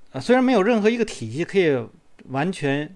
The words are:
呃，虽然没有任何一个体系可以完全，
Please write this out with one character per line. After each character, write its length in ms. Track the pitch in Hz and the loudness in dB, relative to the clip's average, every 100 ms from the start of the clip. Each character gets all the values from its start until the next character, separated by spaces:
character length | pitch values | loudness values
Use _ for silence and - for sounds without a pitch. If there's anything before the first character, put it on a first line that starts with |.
| - | -16
呃， 80 | - | -8
虽 140 | 196 | 0
然 80 | 254 | 2
没 100 | 254 | 4
有 100 | 240 | 2
任 180 | 190 226 | 2 2
何 80 | 208 | 2
一 80 | 240 | 0
个 60 | |
体 260 | 220 - 113 | -2 -6 -10
系 120 | 123 | -8
可 160 | 170 196 | -4 2
以 240 | 165 131 110 - _ - - | 2 2 -2 -14 _ -20 -10
完 240 | 131 170 | -4 -4
全， 420 | 185 143 143 151 | -2 -2 -2 -4